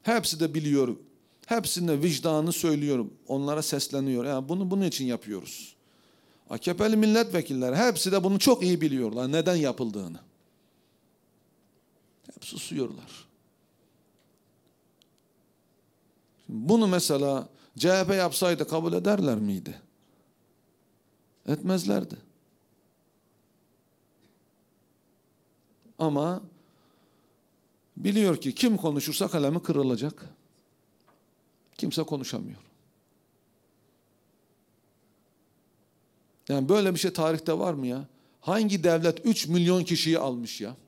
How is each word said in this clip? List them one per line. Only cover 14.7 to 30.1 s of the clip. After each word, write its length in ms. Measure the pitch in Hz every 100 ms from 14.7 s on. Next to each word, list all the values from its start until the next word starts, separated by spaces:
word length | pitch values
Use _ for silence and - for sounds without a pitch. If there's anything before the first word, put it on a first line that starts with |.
| _ _ _ _ _ _ _ _ _ _ _ _ _ _ _ _ _
Şimdi 240 | - 113 131
bunu 180 | 226 208
mesela 600 | 180 175 139 139 135 - _ _ -
C 140 | 165
H 160 | 190 180
P 80 |
yapsaydı 520 | 190 175 139 180 170 156
kabul 260 | 160 165
ederler 440 | 175 185 208 156 107
miydi? 440 | 104 95 - - _ _ _ _ _ _ _ _ _ _ _ _ _ _ _ _ -
Etmezlerdi. 680 | 147 180 185 185 - - - - _ _ _ _ _ _ _ _ _ _ _ _ _ _ _ _ _ _ _ _ _ _ _ _ _ _ _ _ _ _ _ _ _ _ _ - -
Ama 420 | 160 143 160 185 - _ _ _ _ _ _ _ _ _ _ _ _ _ _ -
biliyor 400 | 190 208 196 147
ki 180 | 139
kim 220 | - 254 208
konuşursa 500 | 160 143 156 147 190
kalemi 360 | 170 139 170
kırılacak. 680 | - 139 131 117 143